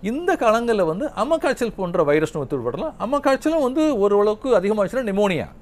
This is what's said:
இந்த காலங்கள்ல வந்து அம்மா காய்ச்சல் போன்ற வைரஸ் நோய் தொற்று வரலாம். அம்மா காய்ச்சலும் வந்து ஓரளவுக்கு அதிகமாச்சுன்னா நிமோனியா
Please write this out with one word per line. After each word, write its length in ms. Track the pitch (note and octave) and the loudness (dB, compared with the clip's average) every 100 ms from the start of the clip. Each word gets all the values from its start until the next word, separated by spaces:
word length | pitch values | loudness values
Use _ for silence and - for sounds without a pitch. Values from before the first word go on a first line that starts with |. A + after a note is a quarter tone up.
இந்த 340 | F#3+ B3+ F4 F4 | -4 -4 0 2
காலங்கள்ல 500 | A#3+ A3 A#3 A3 F3 | 2 2 2 0 2
வந்து 260 | E3 D4 | 0 -4
அம்மா 260 | - A3+ D#4+ | -4 -2 0
காய்ச்சல் 360 | - C4 A#3 | 0 -2 -4
போன்ற 300 | - F#3 F3 | -4 -4 0
வைரஸ் 320 | D3+ D3 D3+ D#3+ | 2 2 2 -4
நோய் 100 | C3+ | -6
தொற்று 180 | C#3 A#2 | -4 -4
வரலாம். 280 | A#2+ D#4 - | -4 -8 -6
அம்மா 220 | G3+ C#4+ | -4 -2
காய்ச்சலும் 440 | C#4+ C4+ D#4 D#4+ | 0 0 0 0
வந்து 340 | C4 C4 D#4 B3+ | 0 2 0 2
ஓரளவுக்கு 640 | G3+ G3+ G#3 G#3 C4 A3+ | 2 4 2 0 2 2
அதிகமாச்சுன்னா 460 | F#3+ G3 F#3+ B3 A#3+ | 2 0 0 -2 -2
நிமோனியா 340 | G3 G#3 E3+ F2+ - | 0 2 0 -4 -10